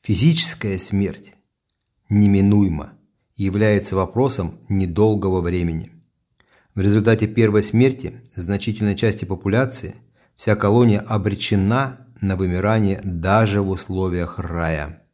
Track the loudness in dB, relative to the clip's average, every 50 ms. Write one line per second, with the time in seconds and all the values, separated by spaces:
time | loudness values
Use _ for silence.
0 | _ -2 0 2 4 2 2 2 -2 -4 -4 -6 -6 -6 -4 -6 -4 -2 -2 0
1 | 0 -2 -4 -10 -18 -20 _ _ _ _ _ _ _ _ _ _ _ _ _ _
2 | _ _ 4 4 6 6 6 4 4 4 4 4 4 2 -2 -6 -8 -12 -18 _
3 | _ _ _ _ _ _ _ -6 -6 -4 0 2 2 2 2 2 0 -2 -2 -2
4 | -2 -2 0 -2 0 0 -2 -4 -6 -6 -8 -12 -8 _ -2 -2 -2 -2 2 2
5 | 2 2 2 0 -2 -2 -2 0 -2 -2 -2 -2 -2 -2 -4 -6 -8 -12 -20 -20
6 | _ _ _ _ _ _ _ _ _ _ _ _ _ _ _ 0 2 2 2 4
7 | 4 4 2 2 0 -2 2 2 2 4 4 2 0 2 2 4 4 2 2 -2
8 | -10 -14 -14 -14 -20 _ _ -12 -6 -6 -6 -4 -4 -6 -4 -2 -2 -2 -2 0
9 | 0 -2 -2 -2 -6 -8 -8 -6 -4 -2 0 0 0 -2 -4 -10 -10 -12 -14 -16
10 | _ _ _ _ _ _ _ -6 -2 -2 0 2 2 2 4 4 6 4 4 2
11 | 0 -4 -4 -2 -2 -2 -4 -4 -2 0 0 2 2 2 0 0 -2 -4 -8 -14
12 | -20 _ -12 -6 -4 -4 -2 -2 -2 -2 -2 0 0 0 2 2 2 0 -2 -2
13 | -6 -8 -8 -4 0 2 4 4 4 2 2 0 0 -2 -4 -6 -6 -8 -4 -4
14 | -2 -2 -2 -4 -4 -6 -8 -10 -10 -8 -6 -4 -2 -2 -2 -4 -6 -10 -14 _
15 | _ _